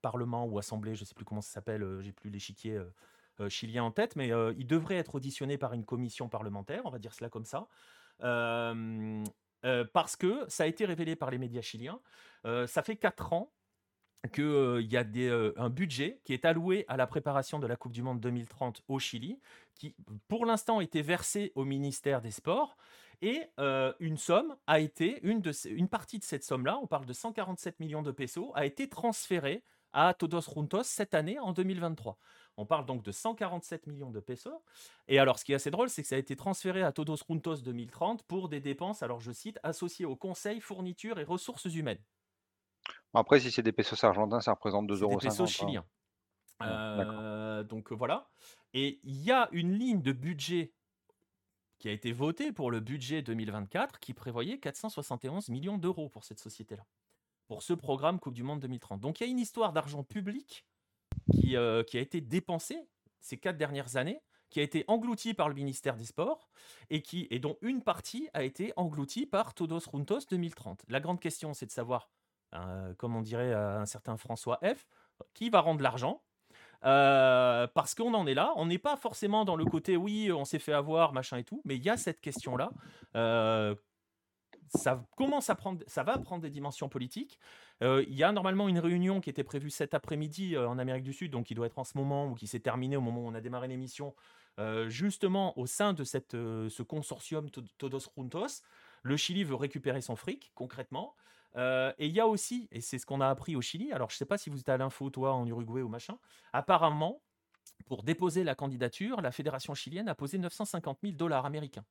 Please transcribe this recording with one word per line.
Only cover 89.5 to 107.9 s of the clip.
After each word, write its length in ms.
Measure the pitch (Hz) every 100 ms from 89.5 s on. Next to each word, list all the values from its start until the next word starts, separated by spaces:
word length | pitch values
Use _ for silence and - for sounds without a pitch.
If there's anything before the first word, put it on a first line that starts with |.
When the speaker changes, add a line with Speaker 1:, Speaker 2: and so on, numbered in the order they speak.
| 143 147
Speaker 1:
cet 240 | - 147
après-midi, 600 | 147 - 147 151 151 190 151
euh, 140 | 120
en 100 | 127
Amérique 240 | 127 131
du 80 | 131
Sud, 200 | 135 175
donc 160 | 131 117
qui 60 |
doit 120 | 113 117
être 140 | -
en 40 |
ce 140 | 127 139
moment, 300 | 139 143 143
ou 80 | 117
qui 120 | 104
s'est 140 | 120
terminée 340 | 127 120 127 139
au 60 |
moment 240 | 120 120 120
où 20 |
on 60 |
a 80 | 113
démarré 260 | 117 127 131
l'émission, 480 | 127 131 - 143 - - - _ -
euh, 300 | 110 110 113
justement 680 | 120 202 - 190 190 190 -
au 60 | 123
sein 260 | - 208
de 140 | 170 135
cette, 300 | 135 - 120
euh, 340 | 117 113 110
ce 120 | -
consortium 680 | 113 151 143 131 - 156 151
To-, 120 | 131 113 _
Todos 320 | 139 135 - -
Juntos. 480 | 127 160 262 - _ - - -
Le 140 | 127 147
Chili 260 | - 180
veut 120 | 170 131
récupérer 460 | 143 143 139 131
son 140 | 120 113
fric, 360 | - 277 - -
concrètement. 600 | 127 123 131 131 247 _ _ - _ 120
Euh, 360 | 127 131 131 -
et 100 | 151
il 60 |
y 60 | 180
a 80 | 226
aussi, 400 | 214 - 247 226
et 100 | 113
c'est 180 | - 127
ce 60 | -
qu'on 160 | 139
a 60 | 135
appris 280 | 131 147 143
au 60 |
Chili, 300 | 120 160 269
alors 180 | 180 120
je 80 | -
sais 80 | -
pas 120 | 202
si 120 | -
vous 100 | 139
êtes 100 | 123
à 80 | 131
l'info, 320 | 135 - 135
toi, 240 | 135 135
en 120 | 131 117
Uruguay 340 | 117 113 123
ou 80 | 120
machin, 280 | 117 - 220 _ - -
apparemment, 680 | 127 131 180 160 151 160 277 _ _ _ _ - _
pour 180 | -